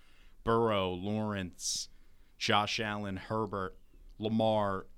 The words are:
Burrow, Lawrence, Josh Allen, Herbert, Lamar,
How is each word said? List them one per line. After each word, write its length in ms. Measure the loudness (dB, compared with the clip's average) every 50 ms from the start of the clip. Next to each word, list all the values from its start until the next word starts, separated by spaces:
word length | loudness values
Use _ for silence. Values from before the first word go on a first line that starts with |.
| -20 -20 -20 -20 -20 -20 -16 -6 0
Burrow, 480 | 2 4 4 4 4 4 2 2 0
Lawrence, 960 | 0 -2 -4 -2 -2 -2 -2 -2 -2 -4 -4 -6 -8 -8 -6 -4 -4 -4 -6 -10 -14 -20 -20 -20 -20 -20 -20 -20 -10
Josh 420 | -4 0 4 4 4 4 2 0 -2
Allen, 380 | -2 -2 -4 -4 -4 -6 -6
Herbert, 580 | -6 -6 -4 -2 -2 -2 -2 -4 -4 -6 -6 -8 -12 -20 -20 -20 -20 -20 -18 -8 -4
Lamar, 680 | -2 0 2 4 4 4 4 4 2 0 0 -4 -6 -10 -16